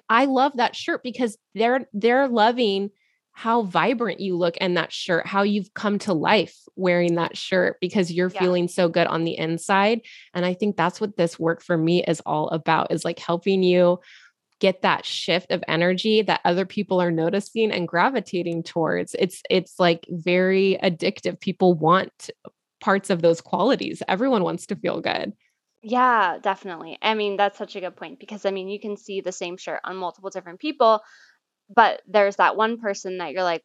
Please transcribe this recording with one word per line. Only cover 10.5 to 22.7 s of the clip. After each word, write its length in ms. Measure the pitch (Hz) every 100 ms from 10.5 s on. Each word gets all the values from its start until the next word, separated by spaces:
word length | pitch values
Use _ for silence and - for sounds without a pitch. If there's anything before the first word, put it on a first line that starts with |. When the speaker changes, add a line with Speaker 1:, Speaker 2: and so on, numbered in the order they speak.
Speaker 1:
think 220 | 180 208 196
that's 240 | 170 -
what 160 | 214 -
this 220 | 170 -
work 240 | 165 170
for 160 | - 165
me 240 | 165 175
is 180 | - 160 -
all 220 | 151 156
about, 420 | 165 160 156 -
is, 140 | 165
like, 160 | 170 170
helping 420 | - 175 196 190
you 380 | 180 180 175 175 - - _ _ _ -
get 220 | 190 185
that 240 | 196 151 -
shift 460 | - - 175 -
of 120 | 180 -
energy 540 | 160 175 185 220 214
that 180 | 190 165
other 220 | - 175 185
people 340 | 208 180 185
are 120 | 175
noticing 580 | 165 165 196 - 226 214
and 160 | - 170
gravitating 760 | 170 226 262 - 175 175 165
towards. 500 | - 170 156 175 180 -
It's, 240 | 180 - -
it's, 280 | 185 175 -
like, 280 | 175 170 -
very 680 | 175 175 180 185 190 190 185
addictive. 580 | 190 165 185 - 180 180
People 340 | 196 175 185
want 560 | 165 156 185 - - - - - _ _